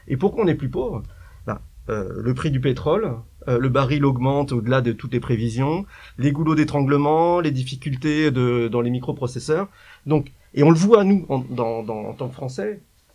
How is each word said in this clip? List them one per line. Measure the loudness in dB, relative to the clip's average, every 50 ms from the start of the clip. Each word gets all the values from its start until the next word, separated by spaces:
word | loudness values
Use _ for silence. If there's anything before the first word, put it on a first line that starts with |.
| -10 -6
Et | -4 0
pourquoi | 0 0 0 2 2
on | 2
est | 2
plus | 0 -2 -4
pauvre ? | -4 -4 -4 -4 -6 -8 -10 -12 -16 -20 -20 -20 -20 -14 -10 -10
Ben, | -10 -10 -10 -18 -20 -14 -10 -6
euh, | -6 -6 -6 -6 -8 -6
le | -2 -2 -2
prix | -2 -2 -2
du | -2 0
pétrole, | 0 0 -2 -2 0 -2 0 0 -2 -4 -6 -8 -12 -16 -20 -12 -4 -2
euh, | 0 0
le | 2 2
baril | 2 2 2 2 2 2 2
augmente | 2 2 2 0 0 0 0 0 -2
au-delà | -2 -2 0 0 0 0
de | 2 0
toutes | -2 -4 -6 -6
les | -6 -4
prévisions, | -2 -2 -2 -2 -2 -2 -2 -2 0 0 -2 -2 -6 -8 -14 -20 -20 -16 -6 -2
les | 0 0
goulots | 0 0 2 2 2
d'étranglement, | 2 2 2 2 0 2 2 2 2 2 4 4 4 4 4 2 2
les | 2 0
difficultés | 0 -2 -4 -6 -8 -8 -6 -6 -6 -4 -2 0 0 2 2 2
de, | 2 2 2 2 2 0 0 0
dans | 0 0
les | 0 0
microprocesseurs. | -2 -4 -4 -6 -6 -6 -6 -6 -6 -6 -4 -2 0 0 -2 -4 _ -16 -20 -20 -20 -10 -4
Donc, | 0 0 0 0 -2 -10 -20 _ _ 0
et | 4 6
on | 8
le | 8 6
voit, | 6 6 6 8 8
nous, | 6 4 2 2 0
en, | -4 -4 -4 -4
dans, | -4 -4 -2 -2 -4 -4 -6
dans, | -6 -8 -8 -8
en | -8 -10
tant | -8 -10 -10
que | -10
Français, | -8 -10 -10 -8 -6 -6 -6 -8 -10 -14 _ _ _ _ _